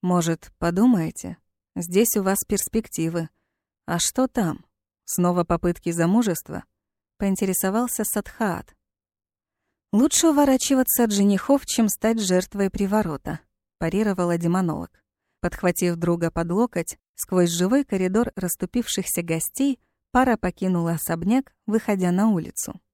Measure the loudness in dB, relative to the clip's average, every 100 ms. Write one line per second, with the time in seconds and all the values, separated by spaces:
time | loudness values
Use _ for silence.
0 | 2 2 2 -2 -6 _ -2 2 4 4
1 | 0 -6 -12 -14 _ _ _ -10 -2 2
2 | 2 2 0 -2 -2 -4 -2 -4 -4 -4
3 | -4 -2 -6 _ _ _ _ _ -6 -2
4 | -2 0 -2 0 -2 -4 -12 _ _ _
5 | -8 0 2 2 0 0 0 -2 -4 0
6 | 2 4 2 -2 -6 -12 -14 _ _ _
7 | _ _ -2 0 -2 0 0 -2 -2 -4
8 | -4 -4 -8 -4 -4 -4 -10 _ _ _
9 | _ _ _ _ _ _ _ _ _ 2
10 | 2 4 4 4 4 2 2 0 2 2
11 | 2 4 4 2 2 0 2 0 0 0
12 | 0 0 2 0 0 -2 -2 0 0 0
13 | 0 -6 -8 -10 _ _ _ _ -2 0
14 | 0 0 0 0 2 0 0 -4 -8 _
15 | _ _ _ _ -6 -2 -2 0 -2 0
16 | -2 0 -2 -4 -2 0 0 -2 -8 -12
17 | _ -14 -2 2 2 2 2 2 0 -2
18 | 0 0 -2 -4 -6 -6 -4 -4 -2 -4
19 | -4 -6 -2 -4 -4 -2 0 0 _ _
20 | _ 2 2 2 -2 -2 -2 0 0 -2
21 | -4 -4 0 0 0 _ -2 -2 0 0
22 | 2 2 2 2 -2 -10 -10 -12 _